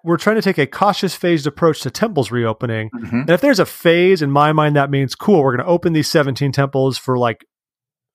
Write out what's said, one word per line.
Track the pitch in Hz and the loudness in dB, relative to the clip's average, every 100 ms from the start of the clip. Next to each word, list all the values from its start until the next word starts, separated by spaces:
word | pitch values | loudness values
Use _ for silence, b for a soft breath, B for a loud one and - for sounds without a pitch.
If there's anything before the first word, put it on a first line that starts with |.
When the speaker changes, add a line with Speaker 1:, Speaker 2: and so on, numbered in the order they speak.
Speaker 1:
we're | 165 165 | -2 -2
trying | 208 220 | 0 0
to | |
take | 196 180 | 0 0
a | 135 | -2
cautious, | - 202 190 190 | 0 0 0 -4
phased | - 180 165 143 | -2 0 0 -2
approach | - 170 151 | 0 0 0
to | 131 | -6
temples | - 226 160 110 | -4 -2 -2 -2
reopening? | 120 113 110 120 110 110 | -2 -4 -4 -6 -6 -6
Speaker 2:
Mm-hmm. | 247 - 117 | -10 -6 -4
Speaker 1:
And | 147 | 0
if | 175 | 2
there's | 285 202 | 2 2
a | 151 | 0
phase, | - 175 170 180 185 | 0 2 4 4 2
in | 143 | 2
my | 143 147 | 2 2
mind, | 156 151 147 | 2 2 2
that | 139 | 0
means, | 139 135 | 0 -4
cool, | - - 185 | -4 2 4
we're | 135 123 | 4 0
gonna | 135 | 0
open | 170 175 | 0 0
these | 160 - | 0 2
seventeen | 165 139 123 143 | 2 0 -2 -2
temples | 135 139 139 135 120 | 0 -2 0 -2 -2
for, | - 127 | -2 0
like, | 120 107 _ _ _ _ _ _ _ | 0 -4 _ _ _ _ _ _ _